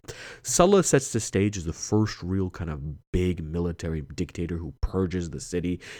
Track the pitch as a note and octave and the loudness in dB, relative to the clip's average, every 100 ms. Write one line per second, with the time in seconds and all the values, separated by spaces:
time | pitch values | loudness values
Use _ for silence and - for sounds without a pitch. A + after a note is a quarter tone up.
0 | - - - - - - F3+ G3+ - C#3+ | -16 -14 -16 -12 -2 4 8 8 6 4
1 | - A#2 - F#2+ G#2 G2+ D#2+ - - G#2+ | 2 -2 0 2 2 0 -6 -6 0 2
2 | G#2+ - F2 F#2+ F#2 - E2+ D2+ D2+ C#2+ | 2 -2 -4 -2 -2 -4 -6 -6 -6 -10
3 | - F2 F2+ E2+ D#2 E2+ F2 E2+ E2 D#2+ | -4 0 2 0 -2 -2 -2 -2 -4 -4
4 | C#2+ D2 E2+ - E2+ E2 D#2 - - F#2+ | -6 -6 -6 -4 -4 -4 -6 -4 -2 0
5 | F#2 F2+ E2+ C#2 - F2 E2+ F2 - - | 0 0 -4 -6 -4 -2 -2 -4 -6 -18